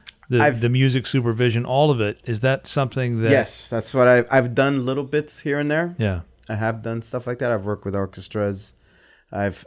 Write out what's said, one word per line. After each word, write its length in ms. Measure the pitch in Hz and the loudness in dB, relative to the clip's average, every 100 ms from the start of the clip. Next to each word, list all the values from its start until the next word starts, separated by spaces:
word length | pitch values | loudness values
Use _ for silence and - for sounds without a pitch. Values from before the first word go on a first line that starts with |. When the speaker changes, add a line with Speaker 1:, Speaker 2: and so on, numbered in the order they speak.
| - - - | -20 -16 -2
Speaker 1:
the, 120 | 123 | 4
Speaker 2:
I've 180 | 147 123 | 4 2
Speaker 1:
the 80 | 120 | 0
music 380 | 127 135 127 117 | 2 2 2 0
supervision, 580 | 135 120 113 123 113 120 | -2 0 0 2 0 0
all 240 | 131 151 | 2 2
of 120 | 131 | 2
it. 180 | 104 107 - | -2 -4 -6
Is 160 | 110 | -2
that 260 | 131 135 - | 0 0 -2
something 540 | - 131 - 123 117 | -2 -2 -2 -2 0
that 100 | 113 | 4
Speaker 2:
Yes, 380 | 139 107 - - | 4 2 -6 -8
that's 240 | 117 - | -6 -2
what 160 | 131 123 | 4 6
I've, 180 | 123 120 | 6 4
I've 240 | 135 123 | 2 2
done 320 | 117 139 139 123 | 2 0 0 -2
little 200 | 131 131 | -4 -2
bits 340 | 147 151 - | -4 -4 -8
here 180 | 156 143 | -4 -2
and 140 | 147 | 0
there. 240 | 156 175 175 | -2 -2 -2
Speaker 1:
Yeah. 240 | 107 90 85 _ - | -2 -2 -8 _ -10
Speaker 2:
I 60 | 110 | -4
have 260 | 110 113 | -4 -4
done 200 | 113 113 | -6 -8
stuff 240 | 110 127 120 | -6 -8 -6
like 140 | 123 | -4
that. 100 | 123 | -2
I've 100 | 113 | -2
worked 220 | 98 104 101 | -2 -6 -4
with 100 | 98 | -4
orchestras. 800 | 95 - 92 107 101 98 - _ _ _ _ _ - | -4 -8 -8 -2 -2 -4 -10 _ _ _ _ _ -12
I've, 320 | - 101 90 | -4 -4 -4